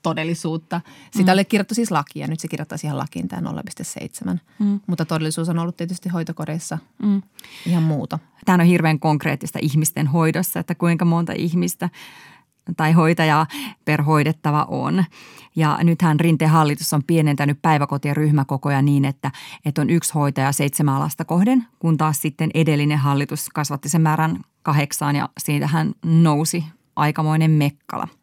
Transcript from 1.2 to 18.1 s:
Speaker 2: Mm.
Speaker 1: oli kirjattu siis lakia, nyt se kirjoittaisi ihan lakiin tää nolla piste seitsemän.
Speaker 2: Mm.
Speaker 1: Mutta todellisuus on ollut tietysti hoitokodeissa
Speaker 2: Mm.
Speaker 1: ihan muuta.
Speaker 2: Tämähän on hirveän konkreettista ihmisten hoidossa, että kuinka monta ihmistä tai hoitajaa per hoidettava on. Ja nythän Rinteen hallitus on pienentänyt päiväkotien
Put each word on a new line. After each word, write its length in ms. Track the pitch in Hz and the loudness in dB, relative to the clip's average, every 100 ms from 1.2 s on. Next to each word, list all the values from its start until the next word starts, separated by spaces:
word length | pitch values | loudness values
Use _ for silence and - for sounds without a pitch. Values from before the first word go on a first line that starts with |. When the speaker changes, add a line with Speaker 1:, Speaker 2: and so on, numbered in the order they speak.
| 185 | 4
Speaker 2:
Mm. 20 | |
Speaker 1:
oli 120 | 190 | 4
kirjattu 280 | 196 208 196 | 2 0 0
siis 160 | 233 226 | -4 0
lakia, 360 | 160 143 151 143 | -2 -2 -8 -6
nyt 120 | 160 | -6
se 80 | - | -8
kirjoittaisi 400 | 151 156 - 151 | -8 -8 -8 -6
ihan 100 | 135 | -6
lakiin 300 | 147 - 180 | -6 -8 -8
tää 140 | 180 | -6
nolla 200 | 170 - | -6 -8
piste 180 | - - | -10 -12
seitsemän. 580 | - - - - 185 180 _ _ | -12 -12 -14 -10 -6 -6 _ _
Speaker 2:
Mm. 200 | 202 202 - | -2 -2 -4
Speaker 1:
Mutta 180 | 175 | -4
todellisuus 440 | 160 160 156 160 165 | -2 -2 -2 -4 -2
on 100 | 165 | -2
ollut 180 | 170 - | -4 -6
tietysti 320 | 170 180 185 | -8 -6 -6
hoitokodeissa 680 | 175 160 170 156 160 - 160 _ _ | -6 -6 -8 -8 -8 -8 -10 _ _
Speaker 2:
Mm. 180 | 208 196 - - - - | -2 -2 -4 -20 -20 -12
Speaker 1:
ihan 180 | - 175 | -2 0
muuta. 360 | 160 151 - 160 _ _ | 2 0 -4 -8 _ _
Speaker 2:
Tämähän 160 | - 180 | 2 4
on 60 | 170 | 6
hirveän 320 | 175 160 156 | 4 2 2
konkreettista 600 | 165 151 151 131 160 - | 0 0 -2 -4 -6 -4
ihmisten 460 | 151 147 156 - 151 | 0 0 0 -2 0
hoidossa, 520 | 165 160 160 185 170 | 2 0 0 -4 -6
että 160 | 165 | -6
kuinka 300 | 170 170 170 | -2 0 2
monta 280 | 170 165 165 | 2 2 -2
ihmistä 540 | - 170 175 180 - 175 - - - - - _ _ - - | -4 -2 0 -2 -4 -8 -8 -20 -20 -20 -20 _ _ -10 -2
tai 140 | 156 | 4
hoitajaa 560 | 165 160 170 156 151 160 285 254 - | 6 4 4 4 2 0 -6 -14 -8
per 160 | - 151 | -2 0
hoidettava 640 | 151 156 147 160 151 147 - | 2 2 2 -2 -2 -2 -2
on. 340 | 135 131 175 180 - - - - | -4 -2 0 -2 -6 -20 -20 -10
Ja 240 | - 151 - | 0 0 2
nythän 360 | 170 165 170 151 | 2 4 2 4
Rinteen 320 | 170 160 156 | 2 2 4
hallitus 420 | 160 151 147 - | 4 2 0 -2
on 100 | 151 | -2
pienentänyt 560 | 139 165 151 139 143 147 | 2 2 2 0 -2 0
päiväkotien 540 | 165 151 143 139 147 | 2 2 0 -2 -2